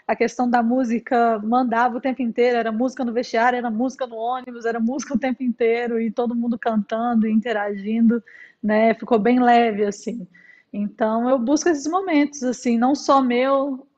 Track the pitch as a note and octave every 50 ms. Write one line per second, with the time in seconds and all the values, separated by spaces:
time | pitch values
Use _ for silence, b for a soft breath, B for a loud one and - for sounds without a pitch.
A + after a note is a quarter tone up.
0 | b b A3+ - A3+ A3+ - - B3 B3 A#3+ A#3+ A#3 A3+ B3 C4 C4+ A3 A#3 A3+
1 | - - C4 A#3 A#3 A#3 A3+ G#3 G#3 A3 A#3+ B3+ C4 A#3+ A3+ A3+ A#3+ B3 A3+ B3+
2 | - C4 B3 - B3+ A#3 A3 - A#3+ B3 A#3+ A#3 A3+ A3+ G#3+ A3 B3+ C4 B3+ -
3 | C4 A#3 G#3+ A#3+ B3+ - - A3+ A#3 B3+ B3 B3 A#3+ A#3+ G#3+ G#3+ B3 C4 B3 -
4 | C4 A#3+ A#3 A3 A3+ A#3+ B3+ B3+ B3 B3+ A#3+ A#3 A3 A3+ A3+ A#3+ A3+ A3+ C4+ D4
5 | - - C#4 G#3 - C4 A#3+ - C4 B3 A3 - A#3+ A3+ A3+ A#3 A#3+ A#3 A#3 A3+
6 | A3+ A3+ G3+ - A#3+ A3+ A#3+ A#3 A#3 A#3+ A#3 G#3+ - A#3+ A3 G#3+ G3+ - A3+ A3+
7 | A#3 A#3+ A#3+ A3 G#3+ A3 A3 A3 G#3 B3 A3 G#3 G#3 G#3 G#3 G3 G3 G#3 A3+ A#3
8 | A#3 A3 A#3+ A#3 B B B B B B B B - G#3 G#3+ G#3+ A3+ A3+ A3 A3+
9 | A3+ - A#3+ A3 G3 A#3+ B3 B3+ B3 A#3+ A#3+ A#3 A#3+ A3+ G#3 G3+ G#3+ G3+ - -
10 | - - A#3+ A#3+ F3+ - b b b b b b b b - G3+ G#3 G3+ - -
11 | A3 G#3+ A3 A3+ A#3 B3 C4 C4+ A#3 B3 D4 D4 - F4 D#4+ C#4+ C#4 D4 E4+ F#4+
12 | G4 F#4 D#4+ C#4+ D4 D4 - - A#3+ B3+ A#3+ - - B3 A#3 A3+ A#3+ C4 D4 -
13 | - - C#4 C#4 C4 B3 A#3+ A#3+ B3+ C4+ C#4 C4+ C4+ C#4+ C4+ B3+ - _ _